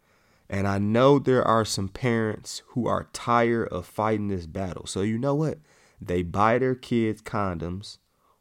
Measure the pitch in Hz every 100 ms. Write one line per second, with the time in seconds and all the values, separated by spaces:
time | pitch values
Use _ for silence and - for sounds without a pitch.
0 | _ _ _ _ - 98 98 98 104 117
1 | 135 143 131 123 - 113 104 - 98 -
2 | 127 113 110 - - - - 127 104 98
3 | - - - 120 117 117 98 87 - -
4 | 107 110 101 95 82 95 95 - - 95
5 | 104 113 139 143 156 - _ _ _ _
6 | 101 90 85 95 110 123 131 127 - 120
7 | 110 107 - 110 98 85 82 90 107 -
8 | _ _ _ _